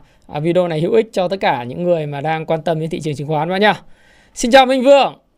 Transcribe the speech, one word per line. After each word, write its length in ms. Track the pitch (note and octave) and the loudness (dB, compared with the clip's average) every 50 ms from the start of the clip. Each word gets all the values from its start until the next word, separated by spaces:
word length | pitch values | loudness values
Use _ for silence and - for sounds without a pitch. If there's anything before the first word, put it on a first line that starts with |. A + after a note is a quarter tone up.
| - _ _ _ _ | -10 _ _ _ _
à, 140 | - - D3+ | -12 -10 -6
video 280 | D3+ E3+ E3+ F3+ F3+ F3 | -2 0 0 2 0 0
này 120 | D#3+ D#3 | -2 -2
hữu 120 | E3 F#3 A#3 | -2 0 0
ích 160 | A3 A3+ A3 - | 0 0 0 -2
cho 160 | - F3+ F3 | -4 -4 -4
tất 80 | G3 F#3+ | -4 -2
cả 240 | - G3 D#3 B2 A#2+ | -2 -2 -2 -2 -4
những 180 | A#2+ C3 E3 F3 | -8 -8 -6 -2
người 240 | F3 F3 D#3+ D#3 | 0 0 0 -2
mà 140 | D3 C#3+ C#3+ | -6 -8 -6
đang 260 | C#3 D#3 D#3+ D#3+ D#3+ | -4 -4 -4 -4 -4
quan 160 | - D#3+ D#3+ D#3 | -4 -4 -4 -2
tâm 180 | F3+ E3 D#3 | -4 -4 -4
đến 100 | D#3 D#3+ | -4 -6
thị 100 | E3 - | -8 -8
trường 140 | D3 D#3 C#3+ | -6 -6 -8
chứng 140 | B2+ D3 C#3 | -8 -6 -4
khoán, 220 | D#3+ D3 D#3 E3+ | -4 -4 -2 -4
bạn 100 | F#3 G3 | -2 0
nhá. 200 | G#3 G#3+ F3+ - - - - _ _ _ _ _ _ _ _ | 2 0 0 0 -6 -20 -20 _ _ _ _ _ _ _ _
Xin 160 | - - A#3+ | -6 -2 4
chào 160 | A3 C4+ C4 | 6 6 6
Minh 160 | B3 C4+ C4 A#3+ | 6 4 2 4
Vương. 320 | C4+ C#4+ C#4 B3 E3+ C#3 _ _ _ _ | 6 6 6 4 2 -4 _ _ _ _